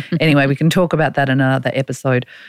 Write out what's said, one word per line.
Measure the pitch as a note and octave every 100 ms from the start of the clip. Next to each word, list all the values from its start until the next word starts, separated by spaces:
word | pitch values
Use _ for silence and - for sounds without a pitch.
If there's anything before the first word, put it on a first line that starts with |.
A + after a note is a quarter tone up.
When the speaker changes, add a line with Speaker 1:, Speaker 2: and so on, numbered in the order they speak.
Speaker 1:
<laughs> | - E3
Speaker 2:
anyway, | D#3+ C#3+ C#3
we | C#3
can | D#3+
talk | E3+ F3
about | D#3 D3
that | C#3+ C#3
in | C3+
another | C3 C3+ C3
episode. | C3 C3+ C3 C3+ B2+ - -